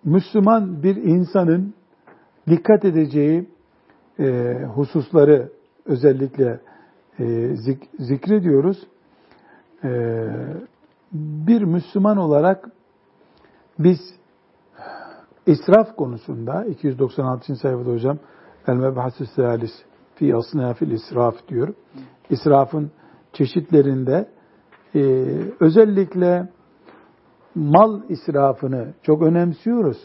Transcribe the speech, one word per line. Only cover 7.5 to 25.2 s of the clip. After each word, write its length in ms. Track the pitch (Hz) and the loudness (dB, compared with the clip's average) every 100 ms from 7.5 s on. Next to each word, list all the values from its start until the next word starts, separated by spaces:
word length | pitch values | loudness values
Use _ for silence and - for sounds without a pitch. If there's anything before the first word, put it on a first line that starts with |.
zik-, 340 | 139 113 135 - - | -6 -6 -8 -8 -14
zikrediyoruz. 880 | 123 135 - 214 175 139 156 190 - _ _ _ _ _ _ _ _ _ | -6 -6 0 0 2 2 2 -2 -10 _ _ _ _ _ _ _ _ _
E, 400 | 139 123 117 113 113 117 127 160 240 _ _ _ _ | -8 -4 -4 -4 -6 -8 -10 -12 -16 _ _ _ _
bir 500 | 165 151 151 160 233 | -12 -10 -6 0 2
Müslüman 540 | 202 175 - 202 196 208 | 2 -2 -4 -2 0 0
olarak 520 | 170 147 165 190 - _ _ _ _ _ _ _ _ _ _ - | 2 2 2 0 -6 _ _ _ _ _ _ _ _ _ _ 0
biz 200 | 160 180 - _ _ _ _ _ _ - - - - - _ _ - | 2 2 -4 _ _ _ _ _ _ -20 -20 -18 -20 -20 _ _ 0
israf 500 | 156 - 202 220 - | 0 4 4 4 -4
konusunda, 680 | 131 117 - 127 117 156 | -8 -8 -12 -12 -8 -6
iki 220 | 226 165 151 | -6 -6 -6
yüz 120 | 127 | -2
doksan 260 | 135 - | -4 -2
altıncı 360 | 135 127 - 135 | -4 -4 -8 -6
sayfada 300 | 143 127 123 | -4 -4 -4
hocam, 280 | 120 123 147 - _ - _ - | -2 -2 -4 -10 _ -20 _ -4
El 80 | |
Mebhasü 520 | 123 131 131 123 120 104 | -2 -2 -4 -8 -8 -12
Salis 460 | - 123 117 113 - _ _ _ | -2 -2 0 -6 -12 _ _ _
fi 220 | _ 143 120 | _ -2 0
Asnafil 540 | 117 156 123 120 151 | -2 -4 -4 -4 -6
İsraf 440 | 113 - 123 120 113 - | -6 -6 -2 0 -2 -8
diyor. 260 | 127 147 208 _ - - _ _ | -6 -6 -8 _ -20 -20 _ _
İsrafın 600 | 131 - 139 135 156 147 _ _ _ _ | -4 2 2 2 -4 -8 _ _ _ _
çeşitlerinde, 960 | - 135 - 147 160 139 135 127 147 214 _ _ _ _ _ _ | -4 -2 -2 2 4 4 0 -2 -2 -4 _ _ _ _ _ _
e, 60 | 156 139 131 | -2 0 0